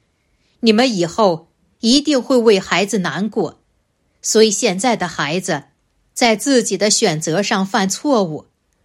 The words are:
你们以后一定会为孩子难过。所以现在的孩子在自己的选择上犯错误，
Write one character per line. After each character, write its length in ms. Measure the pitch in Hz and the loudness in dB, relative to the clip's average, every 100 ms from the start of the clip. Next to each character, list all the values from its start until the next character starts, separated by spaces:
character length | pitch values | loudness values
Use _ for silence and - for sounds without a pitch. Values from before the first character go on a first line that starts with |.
| _ _ _ _ _ _ | _ _ _ _ _ _
你 120 | 226 | 2
们 220 | 214 262 | 2 2
以 120 | 196 165 | 0 -2
后 440 | - 202 160 - _ _ _ | 0 0 0 -8 _ _ _
一 200 | 226 277 | 0 0
定 200 | 285 269 | 2 0
会 160 | 233 254 | 2 2
为 240 | 226 196 | 4 2
孩 240 | 190 175 | 2 -2
子 140 | 196 214 | -2 -2
难 300 | 170 147 220 | -4 -4 -4
过。 340 | 226 160 - _ _ _ _ _ _ | -4 -6 -8 _ _ _ _ _ _
所 220 | - 214 | -2 4
以 80 | 220 | 4
现 280 | - 233 180 | 2 -2 0
在 180 | 254 220 | -2 -2
的 100 | 175 | -4
孩 320 | - 147 175 | -6 -4 -4
子 260 | 180 147 - _ _ _ _ | -4 -6 -8 _ _ _ _
在 220 | - 240 | -2 0
自 280 | 214 285 262 | 2 2 2
己 140 | 220 - | 2 0
的 140 | 208 | 0
选 300 | - 214 156 | 0 0 0
择 220 | 165 165 | -2 -2
上 220 | 202 208 | 0 -2
犯 240 | 190 233 196 | -2 -2 -2
错 360 | - 302 247 | -2 0 0
误， 240 | 180 151 - _ _ _ | 0 -6 -14 _ _ _